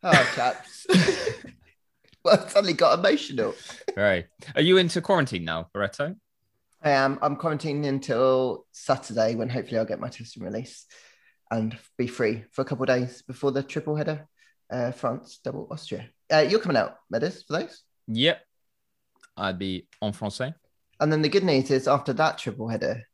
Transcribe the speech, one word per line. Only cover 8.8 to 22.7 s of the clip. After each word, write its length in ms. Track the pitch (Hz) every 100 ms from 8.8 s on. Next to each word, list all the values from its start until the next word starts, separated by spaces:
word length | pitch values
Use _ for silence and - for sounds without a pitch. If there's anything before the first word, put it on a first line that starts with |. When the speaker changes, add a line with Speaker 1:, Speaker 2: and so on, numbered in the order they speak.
| - 131 - 113 110 117
Speaker 1:
when 120 | 113
hopefully 300 | 123 101 113
I'll 80 | 110
get 140 | 107
my 100 | 123
test 260 | - 117 -
and 80 |
release 440 | 113 110 131 - - - - _ _ _ _
and 260 | 117 110 113 - _
be 80 | 120
free 380 | - 117 113 107
for 120 | -
a 20 | 135
couple 160 | 127
of 60 | 131
days 340 | 127 123 -
before 300 | _ 127 139
the 100 | 135
triple 340 | 139 - - 151
header, 320 | 151 156 151 _ _ _ _
uh, 180 | 123 120
France 480 | 123 127 113 - -
double 240 | - - -
Austria. 400 | 156 - 90 113 _ _
Uh, 60 | 156
you're 200 | 147 214
coming 180 | 196 127
out, 180 | 101 - _
Meadows, 320 | 110 139 -
for 160 | - 160
those? 240 | 330 - _ _ -
Speaker 2:
Yep. 340 | 113 147 - _ _ _ _ _ _ _ _ _ -
I'd 220 | 98 92
be 280 | 95 92 - _
en 100 | 107
français. 440 | 104 104 - 131 165 _ _ _ _
Speaker 1:
And 120 | 151
then 80 | 156
the 80 | 151
good 140 | 190
news 260 | 185 139 135
is 180 | 135 127
after 240 | 139 -
that 260 | 120 156 -
triple 300 | - 117 110